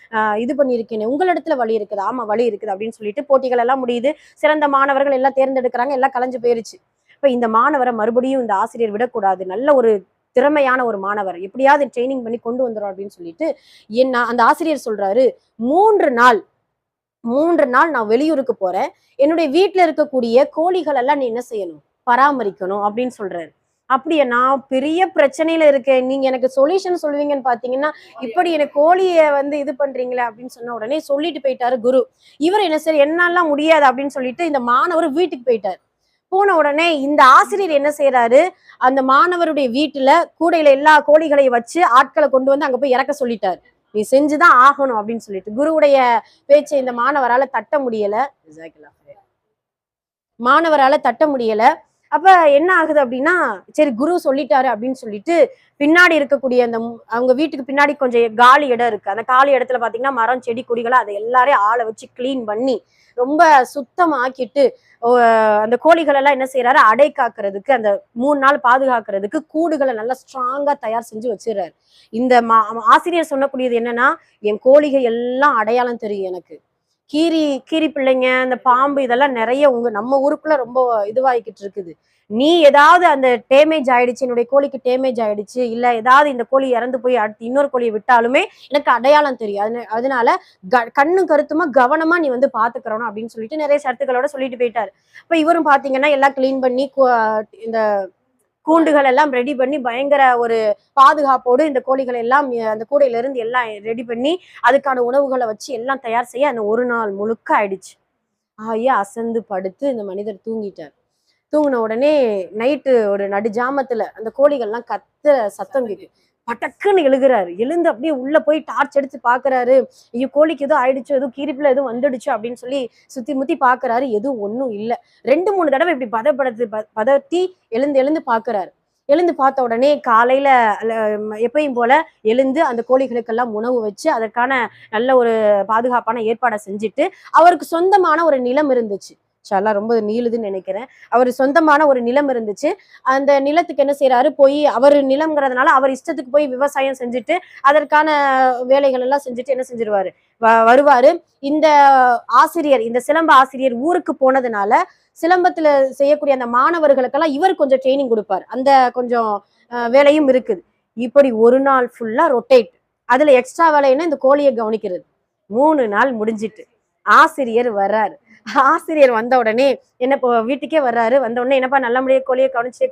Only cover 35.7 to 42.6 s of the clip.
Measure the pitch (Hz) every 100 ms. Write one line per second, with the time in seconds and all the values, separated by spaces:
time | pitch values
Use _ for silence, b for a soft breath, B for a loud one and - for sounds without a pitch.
35.7 | 180 _ _ _ _ _ 381 403 349 294
36.7 | 285 339 302 277 302 269 285 262 392 381
37.7 | 294 285 294 277 254 233 254 359 - b
38.7 | b 254 269 262 269 339 349 339 302 262
39.7 | 233 302 285 262 320 320 _ 330 339 302
40.7 | 269 294 302 294 302 320 285 269 240 233
41.7 | 320 349 240 294 - 294 262 262 277